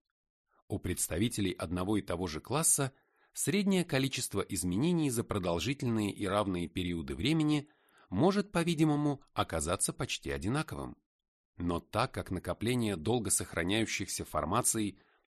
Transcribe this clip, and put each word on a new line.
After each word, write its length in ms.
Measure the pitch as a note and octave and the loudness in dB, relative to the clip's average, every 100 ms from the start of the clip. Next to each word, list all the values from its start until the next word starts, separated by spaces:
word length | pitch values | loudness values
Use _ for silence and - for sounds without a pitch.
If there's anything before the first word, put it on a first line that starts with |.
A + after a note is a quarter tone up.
| _ _ _ _ _ _ - | _ _ _ _ _ _ -8
У 120 | F#2+ | -6
представителей 720 | F#2+ F2 - E2 A#2 - F#2+ | -2 -2 -2 0 0 2 -2
одного 460 | - E2 F2+ F#2 G#2+ | -2 -4 -2 0 0
и 40 | |
того 260 | - E2+ F2+ | 0 -4 -2
же 120 | D2+ | -4
класса – 540 | - C#3 E3 - C3+ - _ _ _ | -4 0 2 2 0 -6 _ _ _
среднее 520 | - - G3 G3 F#3 E3+ | -6 0 2 2 2 2
количество 560 | C3 C3 - - G2 | 0 0 -2 -4 -2
изменений 680 | - F#2+ F2+ F#2 E3 E3+ D3 | -2 -2 0 2 2 2 2
за 140 | A#2 | 0
продолжительные 880 | - G#2 F2+ E2+ G2+ C#3 A#2+ A2 G#2 | -2 -2 0 0 0 -2 0 2 0
и 140 | - G2 | -2 0
равные 420 | G2+ G2 F2 E2 | 2 2 0 -2
периоды 480 | F#2+ F2 E2+ D2+ C#2 | -2 -2 -2 -4 -2
времени 540 | B2+ D#3+ D3+ D3+ C#3 _ _ - - | 0 2 4 2 -2 _ _ -20 -6
может, 420 | F#2+ F3 G3+ G3 | 2 4 4 0
по-видимому, 720 | E3+ E3+ D#3 D#3 D3 D3 C#3 _ | 0 0 4 4 4 0 -2 _
оказаться 580 | - G2+ D#2+ D2+ G2 - | -4 -2 -2 0 0 -2
почти 400 | - - - C#2+ | -2 -6 -4 -4
одинаковым. 680 | C#2 F2+ C#3+ D#3 C#2+ C2 - _ _ _ _ _ - | -4 -2 -2 -4 -8 -10 -12 _ _ _ _ _ -6
Но 220 | F2 F2 | -2 -2
так 340 | - G#2+ C3 | -2 -2 -2
как 180 | G2+ - | -4 -6
накопление 640 | F#2 - F2 A2 B2 A2 F2+ | -6 -4 -2 0 0 0 0
долго 340 | D2+ A#2+ G2+ | 0 0 2
сохраняющихся 960 | - F2+ - F2 G#2+ G#2+ - F#2+ - E2 | -2 -2 -2 0 2 0 -2 -4 -6 -4
формаций, 720 | D#2 D2+ A2 - A#2 G#2 - _ _ | -2 0 0 2 0 -2 -6 _ _